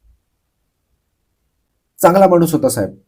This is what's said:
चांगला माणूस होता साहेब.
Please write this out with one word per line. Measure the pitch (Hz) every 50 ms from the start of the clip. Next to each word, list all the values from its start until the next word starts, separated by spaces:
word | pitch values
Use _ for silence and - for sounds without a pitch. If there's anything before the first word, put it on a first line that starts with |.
| _ _ _ _ _ _ _ _ _ _ _ _ _ _ _ _ _ _ _ _ _ _ _ _ _ _ _ _ _ _ _ _ _ _ _ _ _ _ _ - -
चांगला | 180 175 196 196 180
माणूस | 180 175 170 156 156
होता | 151 - 127
साहेब. | - 120 98 92 - - _